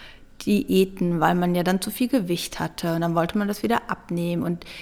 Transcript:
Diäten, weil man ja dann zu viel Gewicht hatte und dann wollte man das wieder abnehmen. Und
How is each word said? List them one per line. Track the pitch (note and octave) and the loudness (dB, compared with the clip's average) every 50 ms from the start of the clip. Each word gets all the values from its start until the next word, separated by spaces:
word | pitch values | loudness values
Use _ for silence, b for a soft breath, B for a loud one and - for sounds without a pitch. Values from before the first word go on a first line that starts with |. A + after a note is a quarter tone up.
| B B B B B B - - - | B B B B B B -18 -8 0
Diäten, | - G#3 G3+ - - F#3+ F#3+ F#3+ F#3+ F#3+ - F3+ F3 E3+ E3 | 2 2 2 2 2 4 4 4 2 2 -2 -2 0 0 2
weil | D#3 E3 F3+ | 2 2 4
man | F3+ F3+ F3 F3 | 4 2 2 2
ja | F3 E3+ | 2 2
dann | F3+ F#3 F#3+ | 2 2 0
zu | - G#3+ | 0 -4
viel | - - B3+ A#3+ | -2 -2 -2 2
Gewicht | - B3+ F#3 F3 F3 E3+ - - - - | 2 0 2 2 -2 -2 -4 -6 -6 -6
hatte | D#3+ D#3+ - - - E3+ E3 | -6 -6 -6 -4 -2 -2 0
und | E3 E3+ | 0 0
dann | E3+ E3 | 0 2
wollte | E3+ E3 E3 - G#3 | 2 0 2 0 0
man | G#3 G3+ | 0 0
das | G#3 - - | -2 -2 0
wieder | G#3+ A#3 - - - | 0 0 0 0 -2
abnehmen. | F3+ - - - F3 E3+ E3+ F3 F3 E3+ E3+ | -6 -6 -4 -6 -4 -2 -2 -2 -2 -2 -2
Und | E3+ F3 E3+ B B B B | -2 -4 -4 B B B B